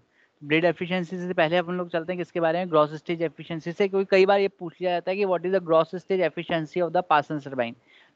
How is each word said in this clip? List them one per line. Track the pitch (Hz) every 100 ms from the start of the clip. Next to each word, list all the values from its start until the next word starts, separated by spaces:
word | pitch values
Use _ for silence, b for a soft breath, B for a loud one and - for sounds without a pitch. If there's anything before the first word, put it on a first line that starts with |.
| _ _ _ _
ब्लेड | 147 156
efficiency | 170 160 175 185 165 185
से | 180
पहले | 180 156 175
अपन | 170
लोग | 180 175
चलते | 170 160
हैं | 180
किसके | 165 175
बारे | 165 170
में, | 185
Gross | 156 151
stage | 156 - 170
efficiency | 160 - 156 165 170
से, | 170 202
क्योंकि | 190 196
कई | 190 185
बार | 202
ये | 196
पूछ | - 170 -
लिया | 180
जाता | 175 185
है | 196
कि |
what | 196 175 175
is |
the | 190 165
gross | 160 160 185
stage | - 190
efficiency | 160 175 165 165 151 180
of | 170
the | 175 180
Parsons | 151 - - 135
turbine। | 131 117 127 b b b